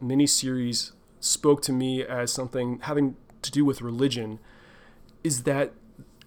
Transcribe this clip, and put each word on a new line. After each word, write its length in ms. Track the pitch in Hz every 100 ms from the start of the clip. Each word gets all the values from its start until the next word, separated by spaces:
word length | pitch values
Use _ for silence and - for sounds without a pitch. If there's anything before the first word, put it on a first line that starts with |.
miniseries 880 | 127 135 143 - 135 127 120 113 - - _ _
spoke 440 | - - 156 143
to 100 | -
me 300 | 127 131 131
as 280 | 117 127 120
something 480 | - 127 131 123 120
having 320 | 151 147 139 - - -
to 100 | -
do 140 | 139 143
with 160 | 131
religion 580 | 120 117 135 120 110 110 - - - - - - - -
is 200 | 165 127
that, 300 | 135 139 139 - - - - -